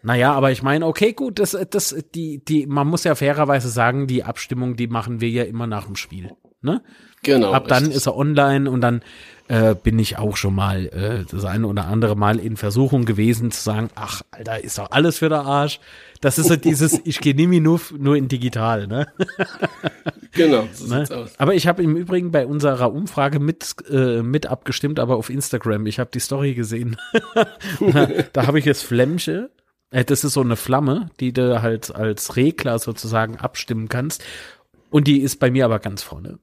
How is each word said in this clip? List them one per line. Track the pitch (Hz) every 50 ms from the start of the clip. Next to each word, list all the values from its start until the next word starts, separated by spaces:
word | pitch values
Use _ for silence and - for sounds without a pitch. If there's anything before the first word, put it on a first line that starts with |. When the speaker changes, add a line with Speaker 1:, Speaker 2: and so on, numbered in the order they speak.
Speaker 1:
Naja, | - 107 123 123 123 139 147
aber | 139 135 135
ich | 131 107 127
meine, | 135 143 156 165
okay, | 165 156 - 208 226
gut, | - - 277 254 185 208
das, | 202 180 - 185 - -
das, | - 202 - - 139 160 147 _ -
die, | 165 165 156 147 143 _
die, | - 151 151 135
man | 143 139 147 139
muss | 151 170 165 -
ja | 175 147
fairerweise | - 139 143 143 147 151 139 139 135 117 123
sagen, | 110 123 117 120 123 139 139
die | 131 127 123 -
Abstimmung, | - 117 - - - 127 123 127 127 120
die | 113 120
machen | 110 117 117 107 117 120 110
wir | 117 117
ja | 113 120 120
immer | 90 117 117 120
nach | 113 107 104 98
dem | 98 95
Spiel, | - - - 80 95 90 95 - _ _ _ _ _
ne? | - 139 185 254 _ - - _ - - _ _
Speaker 2:
Genau, | - - 139 127 110 98
Speaker 1:
Ab | 98 - -
dann | - 135 127 143
Speaker 2:
richtig. | 156 131
Speaker 1:
ist | 135 -
er | 139 -
online | - 139 151 151 143 143 139 139 139 139 139
und | 127 127
dann, | 117 120 120 117 - - - - - - - - _ _
äh, | 120 113 113 110 107
bin | 90 - 117 110 113
ich | 107 - 104
auch | - 107 107 98
schon | - - 98 98
mal, | 98 101 98 95 95 92
äh, | - - 87 98 107 120 110 90 -
das | - 92 101
eine | 95 95 110 113
oder | 104 101 104 82
andere | 80 104 113 120 104 104
Mal | 101 104 104 110 113
in | 90 113 110
Versuchung | - - 104 101 123 139 131 143 131 120
gewesen | 113 107 101 107 117 120 110 120 117
zu | - -
sagen, | - 110 107 107 113 110 _
ach, | 107 107 101 - - - _
Alter, | - - - 110 113 - -
ist | 107 -
doch | - 101 -
alles | - 135 156 170 156
für | - 160
der | 156 156 147
Arsch. | 139 139 139 143 147 147 - - _ - - - - - _ -
Das | - 139 - -
ist | 160
so | 170 170
dieses, | 147 - 165 160 135 156 156 - -
Speaker 2:
<laughs> | -
Speaker 1:
ich | 165 135 -
geh | - 147 139
nie | 139 165
mehr | 180 180 170
nur, | 156 160 165 170 - - 170
nur | 143 139 139 147
in | 147 135 127
digital, | 135 123 120 123 - 117 110 113 113 107 101
ne? | 98 110 131 147 -
<laughs> | _ - 170 - - - 190 - - - - - - - - 165 - - _ - - - - -
Speaker 2:
Genau, | - 175 165 156 139 113 107 -
so | 90 - 113
Speaker 1:
Ne? | 117 120 139
Speaker 2:
sieht's | 147 139
aus. | 127 120 117 110 - -
Speaker 1:
Aber | 143 151 196
ich | 180 -
habe | 175 175 190 175
im | 156 151
Übrigen | 170 180 175 185 180 180 175
bei | 160 147 127
unserer | - 147 151 143 143 135 123 127 117 101
Umfrage | 151 208 175 - 151 135 143 147 143
mit, | 143 156 165 _ - - - - - -
äh, | 143 135 131 127 117 117
mit | 113 120 135 151 -
abgestimmt, | - 127 - _ - 120 - - 143 151 147
aber | 123 117 123
auf | 113 113 -
Instagram. | 127 139 135 - - 117 - 113 104 104 110
Ich | 107 104 -
habe | 123 - -
die | 123
Story | - - 135 139 143 139 127
gesehen. | 120 117 104 113 107 123 120 113 - - -
<laughs> | - 226 - - - - - - - - - 196 170 -
Da, | - 196 - 143 139 131 - - - -
da | - 139 120
habe | 135 143 156
ich | 127
jetzt | 147 139 - -
Flämmche. | - 123 120 127 139 170 175 - 160 156 185 240 - _ _ _ _ _ _ _ _
Äh, | - 127 123
das | - 143 - -
ist | 143 -
so | 143
eine | 131 120 117
Flamme, | - - - 127 139 147 131 139 233 208 165 _ -
die | 131 127 120
du | 127 123 123 120 113 117
halt | 117 113 107 - - -
als | - 110 110 104 - - - -
Regler | 123 127 156 165 - - 127 117
sozusagen | 117 - - 110 - - 113 113 110 110 110 113
abstimmen | - - 120 - - - - 120 110 110 107
kannst. | - 123 135 156 - - - - - - - - - _ _ _ _ _ _ _
Und | - 151 143
die | 143 143 139
ist | 135 135 - -
bei | 139 127
mir | 123 135 131
aber | 117 113 104
ganz | - 107 98 98 -
vorne. | - - - 87 - - -